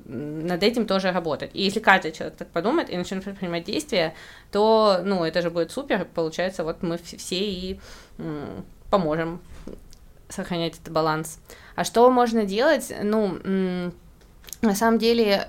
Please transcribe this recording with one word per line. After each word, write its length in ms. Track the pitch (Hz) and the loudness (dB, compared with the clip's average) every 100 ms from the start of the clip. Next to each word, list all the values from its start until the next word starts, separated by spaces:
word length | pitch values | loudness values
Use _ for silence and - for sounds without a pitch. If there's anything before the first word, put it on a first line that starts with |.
| - | -12
над 560 | 113 147 156 165 175 | -10 -8 -6 -4 0
этим 240 | 208 233 202 | 2 2 0
тоже 260 | 196 185 | 0 0
работать. 380 | 180 165 135 - | -2 -2 -4 -6
И 80 | - 196 | -2 -2
если 140 | 208 | 0
каждый 320 | 214 190 160 | 2 2 0
человек 240 | - 156 - | -8 -10 -10
так 100 | - | -8
подумает 420 | 170 190 330 - | -4 0 -2 -2
и 60 | 180 | -6
начнёт 280 | 175 190 | -6 -6
предпринимать 400 | 196 196 185 170 | -8 -8 -6 -6
действия, 500 | 170 233 302 190 160 - - - - | -4 -6 -2 -2 -2 -4 -16 -20 -4
то, 480 | 202 214 220 214 185 | 2 4 6 6 4
ну, 200 | 190 185 | 2 0
это 180 | 160 170 | 0 0
же 80 | 170 | 0
будет 200 | 170 160 | -2 -2
супер, 340 | - 277 226 165 | -4 -2 -2 -2
получается, 500 | - 160 160 185 190 | -4 -2 -2 -4 -4
вот 180 | 160 160 | -6 -4
мы 140 | 175 170 | -4 -4
вс-, 200 | - - | -8 -14
все 180 | - 180 | -8 -4
и, 380 | 208 180 185 190 - - - - | -4 -4 -8 -10 -14 -20 -18 -12
м, 460 | 160 147 139 - - - - | -10 -8 -10 -12 -14 -18 0
поможем 500 | 208 160 160 165 170 - - - - - - - - - | 2 2 0 -2 -6 -12 -16 -14 -16 -18 -20 -20 -20 -14
сохранять 440 | - 185 170 165 160 | -10 -6 -4 -4 -6
этот 140 | - | -4
баланс. 460 | 160 160 156 160 - - - - - | 0 2 0 -4 -12 -20 -20 -10 -6
А 80 | |
что 260 | 175 226 247 | 0 6 8
можно 340 | 254 240 226 | 8 4 2
делать? 480 | 202 202 294 285 - - | 0 2 4 2 0 -4
Ну, 360 | 208 220 208 160 | 0 2 2 -2
м, 480 | - 190 185 180 175 - - - - - - - | -2 0 0 -2 -4 -8 -16 -20 -20 -20 -16 -2
на 120 | 226 | 0
самом 240 | 196 233 226 | 4 4 4
деле, 500 | 226 233 214 196 | 4 4 4 2